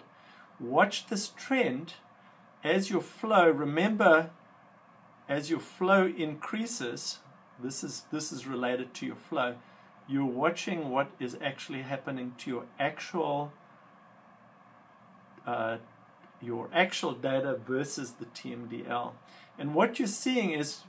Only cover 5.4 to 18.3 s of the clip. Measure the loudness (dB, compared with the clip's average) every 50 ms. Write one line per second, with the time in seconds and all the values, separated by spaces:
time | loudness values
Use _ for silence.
5.4 | -2 0 -2 -2 -2 -6 -4 0 4 6 8 8 8 6 2 0 -2 -4 -4 -6
6.4 | -8 -6 -4 -4 -4 -4 -4 -4 -4 -4 -6 -6 -6 -8 -10 -10 -12 -20 -20 -20
7.4 | -20 -20 -16 -8 -8 -6 -6 -6 -8 -8 -8 -10 -10 -6 -6 -4 -4 -4 -6 -8
8.4 | -8 -6 -4 -2 0 0 0 0 -2 -6 -10 -10 -8 -8 -8 -10 -10 -6 -2 0
9.4 | 0 0 -2 -6 -14 -20 -20 -20 -20 -20 -20 -20 -10 -4 -2 0 0 0 0 2
10.4 | 2 2 2 0 -4 -4 -4 -2 -2 -2 0 0 0 0 -2 -8 -8 -8 -6 -4
11.4 | -6 -6 -6 -6 -10 -8 -8 -8 -6 -6 -6 -6 -6 -6 -8 -6 -8 -10 -10 -10
12.4 | -8 -6 -6 -6 -6 -8 -4 -2 -2 -2 -2 -4 -10 -6 -2 -2 0 0 0 -2
13.4 | -4 -6 -8 -16 -20 -20 -20 -20 -20 -20 -20 -20 -20 -20 -20 -20 -20 -20 -20 -20
14.4 | -20 -20 -20 -20 -20 -20 -20 -20 -20 -20 -20 -20 -20 -20 -20 -20 -20 -20 -20 -14
15.4 | -8 -6 -4 -2 -2 -2 -4 -4 -8 -16 -20 -20 -20 -20 -20 -20 -20 -20 -20 -14
16.4 | -10 -8 -6 -6 -6 -2 2 2 2 2 2 -4 -4 -4 -6 -4 -4 0 0 0
17.4 | 0 0 -4 -4 -4 -4 -2 -2 -2 -4 -6 -6 -8 -8 -10 -12 -14 -14